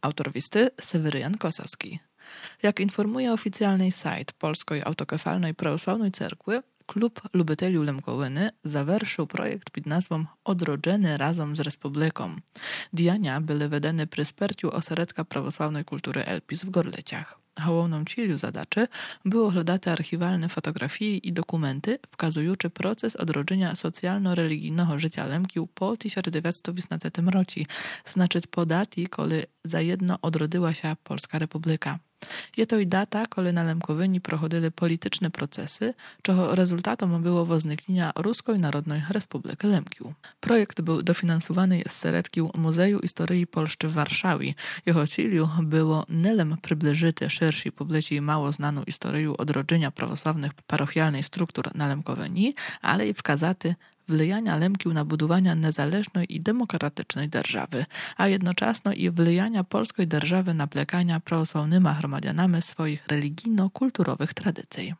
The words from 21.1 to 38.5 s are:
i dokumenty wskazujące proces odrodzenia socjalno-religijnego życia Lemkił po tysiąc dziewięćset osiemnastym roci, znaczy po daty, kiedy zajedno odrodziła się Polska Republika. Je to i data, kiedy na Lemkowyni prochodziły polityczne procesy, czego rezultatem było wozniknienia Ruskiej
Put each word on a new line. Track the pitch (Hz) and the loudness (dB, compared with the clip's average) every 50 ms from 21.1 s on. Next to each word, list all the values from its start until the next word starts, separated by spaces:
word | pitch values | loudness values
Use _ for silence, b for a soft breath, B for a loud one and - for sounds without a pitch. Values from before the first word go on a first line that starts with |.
| 208 | -2
i | 185 - 185 175 | -2 -2 -4 -2
dokumenty | 170 165 - - 165 156 139 131 139 143 - 233 - - - | -2 -2 -2 0 0 0 0 -2 -2 -2 -2 -2 -2 -4 -16
wskazujące | - - - 165 160 160 151 170 190 - - 175 | -8 -2 -2 0 0 0 0 0 0 0 -2 -4
proces | - - - 185 220 - - 226 - | -4 -2 -2 -2 -2 -2 -4 -6 -4
odrodzenia | - - 170 156 143 143 165 190 190 190 170 185 | -2 -2 -2 0 -2 0 0 2 2 2 2 0
socjalno-religijnego | 175 - 165 170 - - 180 185 202 196 185 180 170 165 160 156 151 156 156 156 170 175 165 151 143 | -2 -2 -4 -4 -2 -4 -2 -2 0 0 0 2 2 2 0 0 -2 -4 -2 0 2 2 2 2 0
życia | 165 160 - - 156 | -2 -2 -2 -4 -6
Lemkił | 165 - 165 185 185 - 175 165 | -4 -2 -2 -2 -2 -2 -4 -6
po | 175 _ - 190 190 233 | -6 _ -4 -2 -2 -2
tysiąc | 220 - 220 - - 185 | -2 -4 -6 -4 -4 -4
dziewięćset | - 165 156 165 170 175 - - - | -2 -2 -2 -2 -2 -4 -4 -6 -6
osiemnastym | 175 180 175 - 170 160 - - - - 170 180 | -6 -6 -6 -6 -6 -6 -6 -6 -2 0 2 4
roci, | 185 196 185 - - - 151 B B B B B B B B | 4 4 2 2 0 -6 -6 B B B B B B B B
znaczy | - - 190 180 175 - 175 170 - | -4 2 2 2 4 4 0 -2 -2
po | - - 175 | -2 -2 0
daty, | 165 160 170 202 - - - 175 185 - | 2 2 0 0 -2 -2 -6 -6 -6 -4
kiedy | - 151 156 160 160 - - _ _ _ | -4 -2 0 0 -2 -2 -6 _ _ _
zajedno | 170 160 165 165 170 180 185 190 180 180 185 - | -4 -2 0 0 0 0 0 0 0 0 0 0
odrodziła | 170 160 160 156 151 165 180 175 165 160 | -2 0 0 0 0 0 2 2 2 0
się | - - 156 156 - _ | 0 -2 -4 -4 -4 _
Polska | - - 139 - - - 156 | -8 -8 -8 -8 -6 -4 -4
Republika. | 160 156 - 156 165 165 156 151 - 143 143 170 _ _ _ B B B B B B B B | -4 -4 -4 -4 0 0 0 0 0 -4 -6 -6 _ _ _ B B B B B B B B
Je | - 220 | 0 2
to | 226 233 214 | 2 4 2
i | 202 | 4
data, | 180 180 190 202 - - 208 226 | 4 4 2 2 2 -2 -4 -4
kiedy | 226 - - 185 180 175 | -2 -2 -2 0 2 2
na | 170 170 | 2 2
Lemkowyni | 165 160 165 165 - 156 156 180 190 190 180 | 2 0 -2 -2 -2 -2 0 2 2 2 0
prochodziły | 180 - - 160 156 160 165 170 165 160 | 0 -2 -4 -2 -2 0 0 0 0 0
polityczne | 160 - 170 170 165 165 - 202 - - 190 165 | 0 0 0 0 0 0 0 -2 -2 0 -2 -2
procesy, | - - - 147 - - 190 147 - - 214 226 247 B B B B B B | -2 -2 -6 -6 -4 -6 -6 -6 -4 -2 -2 -2 -4 B B B B B B
czego | - 190 185 185 160 117 | 4 4 4 4 4 4
rezultatem | 185 185 180 180 170 180 202 233 - 214 185 170 170 165 | 4 4 4 2 0 0 -2 -2 0 2 0 2 2 2
było | 175 180 175 170 | 2 4 4 4
wozniknienia | 170 165 160 156 156 151 156 - - 185 180 175 160 - | 4 2 2 2 0 -4 -4 -2 0 2 2 2 0 0
Ruskiej | - 180 202 233 - - - | -2 -2 -2 -2 -2 0 0